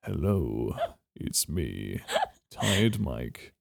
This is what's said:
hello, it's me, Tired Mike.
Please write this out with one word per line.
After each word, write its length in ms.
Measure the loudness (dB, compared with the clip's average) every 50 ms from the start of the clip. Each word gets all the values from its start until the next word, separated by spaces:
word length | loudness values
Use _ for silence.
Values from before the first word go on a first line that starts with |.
| _
hello, 680 | -4 -4 0 2 4 4 4 2 0 0 -2 -2 -2 -2 -2 -4 -4 -6 _ _ _ _
it's 340 | -8 -8 -2 0 -2 -2 0
me, 520 | 0 -2 -2 -2 -4 -6 -6 -4 -6 -6 -4 0 0 0 0 0 -4 _ _ _
Tired 480 | -10 -2 2 4 4 6 6 6 4 4
Mike. 540 | 0 0 -2 -2 -4 -6 -8 -10 -18 -20 _ _